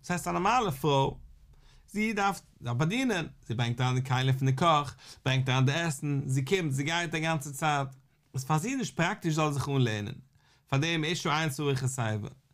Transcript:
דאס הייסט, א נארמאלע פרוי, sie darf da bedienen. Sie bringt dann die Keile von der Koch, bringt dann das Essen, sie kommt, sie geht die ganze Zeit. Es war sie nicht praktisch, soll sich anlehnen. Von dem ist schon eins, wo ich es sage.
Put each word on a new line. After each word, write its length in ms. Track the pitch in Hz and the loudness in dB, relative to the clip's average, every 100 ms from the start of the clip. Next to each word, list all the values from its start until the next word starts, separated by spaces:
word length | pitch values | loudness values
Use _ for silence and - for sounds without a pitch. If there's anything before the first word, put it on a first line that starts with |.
דאס 100 | - | -4
הייסט, 180 | 180 - | -4 -2
א 20 | |
נארמאלע 400 | 175 190 247 208 | 0 2 2 0
פרוי, 440 | 135 156 139 135 - - - - - - - - | 0 2 4 2 -2 -18 -20 -20 -20 -20 -20 -10
sie 220 | 202 220 | -2 -2
darf 280 | 208 202 185 - - | 2 0 -2 -12 -12
da 120 | 120 | -6
bedienen. 520 | 120 156 226 262 190 147 - - | 0 0 0 0 0 -4 -12 -8
Sie 80 | |
bringt 240 | 117 120 120 | -2 -2 0
dann 180 | 127 127 | 0 0
die 60 | |
Keile 300 | 131 127 131 | 0 0 2
von 120 | 131 135 | 2 2
der 100 | 131 | 4
Koch, 340 | 175 151 139 - - - | 4 4 2 -10 -20 -6
bringt 240 | 135 131 131 | 0 0 2
dann 200 | 131 131 | 4 4
das 100 | 147 170 | 2 -2
Essen, 400 | - 147 139 143 | -4 -2 -2 0
sie 160 | 135 | -2
kommt, 300 | 131 196 160 | 0 0 0
sie 100 | 135 | -2
geht 280 | 147 170 170 | 0 -2 -2
die 80 | 165 | -2
ganze 320 | 160 160 151 | -2 -2 -4
Zeit. 380 | 135 160 147 135 - _ _ _ | -2 0 0 -2 -8 _ _ _
Es 160 | 131 - | -10 0
war 100 | 254 | 0
sie 180 | 196 269 | 2 -2
nicht 200 | 202 - | -4 0
praktisch, 380 | 165 214 170 | -2 0 -2
soll 180 | 156 156 | 2 0
sich 140 | 139 135 | 0 0
anlehnen. 560 | 139 120 107 101 - - _ _ _ _ | 2 2 0 -6 -10 -18 _ _ _ _
Von 120 | 135 | 0
dem 240 | 160 170 | 0 0
ist 180 | 156 175 | -2 -2
schon 100 | 170 | 0
eins, 260 | 147 160 131 | 0 0 -2
wo 100 | 147 | -2
ich 120 | 131 | 0
es 120 | 131 | -2
sage. 360 | 131 113 107 104 - _ | -2 -2 -2 -6 -14 _